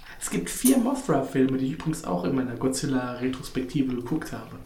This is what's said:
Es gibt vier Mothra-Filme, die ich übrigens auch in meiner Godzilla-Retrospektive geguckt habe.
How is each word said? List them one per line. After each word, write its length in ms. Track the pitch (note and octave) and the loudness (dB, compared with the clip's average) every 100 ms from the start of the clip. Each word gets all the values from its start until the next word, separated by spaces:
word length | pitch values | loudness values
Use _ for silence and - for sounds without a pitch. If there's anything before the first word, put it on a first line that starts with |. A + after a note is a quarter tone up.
| - - | -18 -10
Es 120 | - | -4
gibt 180 | G#3 - | -2 -2
vier 300 | - B3 C4 | 2 6 6
Mothra-Filme, 800 | A#3 C#4 - C#3+ C3 C#3 C3 C3 | 4 2 2 2 2 4 4 4
die 80 | C3 | 0
ich 60 | |
übrigens 300 | D#3+ D#3+ D#3 | -2 -4 -4
auch 200 | - F3 | -2 -2
in 100 | E3 | 0
meiner 220 | C3+ A#2+ A#2 | 0 0 0
Godzilla-Retrospektive 1400 | C3 C3 C#3 C3 B2 - B2+ C3 - C3 - D3+ C3 B2 | 0 0 0 0 -2 -2 -2 -2 -4 -4 -2 0 0 0
geguckt 360 | A#2+ D#3 - | -2 -2 -4
habe. 240 | A#2 - - | -10 -12 -14